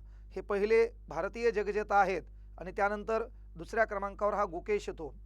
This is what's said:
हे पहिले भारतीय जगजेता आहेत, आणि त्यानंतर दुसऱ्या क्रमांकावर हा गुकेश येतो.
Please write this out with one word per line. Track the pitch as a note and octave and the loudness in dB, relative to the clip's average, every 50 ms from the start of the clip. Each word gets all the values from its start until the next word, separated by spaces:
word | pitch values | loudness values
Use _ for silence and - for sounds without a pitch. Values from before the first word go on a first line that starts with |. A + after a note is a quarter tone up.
| - - - - - - - | -16 -18 -18 -18 -18 -12 -10
हे | F#3+ | -8
पहिले | F#3 - G#3 G3+ G3+ G#3+ A3+ A3+ A3+ A3+ - - - - | -4 -2 0 2 4 6 6 6 6 6 2 -4 -12 -8
भारतीय | D3 D#3 F3 G3+ - A#3 A#3 A#3 | -4 -2 -2 -2 -2 0 2 2
जगजेता | A3+ G#3+ G3+ G3 G3+ G#3 G#3+ G#3+ G#3 | 2 2 0 0 0 -2 0 4 6
आहेत, | G3+ G3 F3+ F#3+ D#3+ - - - - - - - - | 6 6 6 4 0 -4 -8 -12 -18 -18 -16 -14 -12
आणि | E3+ F#3 F#3 | -10 -6 -2
त्यानंतर | - G3 G3+ G#3 G#3 G#3 - A3 A3 A3 A#3 - - - - - | 2 2 2 2 0 -2 0 0 0 0 -2 -8 -14 -18 -16 -14
दुसऱ्या | E3 E3+ - - G#3+ - | -14 -12 -2 2 2 2
क्रमांकावर | - G#3+ G3 G3 G3+ G3 - G#3+ G#3 G#3+ | 2 2 -2 -4 -4 -4 -2 0 0 2
हा | G3 G#3 | 2 0
गुकेश | F#3+ D#3+ F3 - - G#3 G3+ - G#3 | 0 -2 -4 -2 0 0 0 0 -4
येतो. | F3 E3+ D#3+ C#3 - - - | -8 -8 -8 -10 -10 -14 -18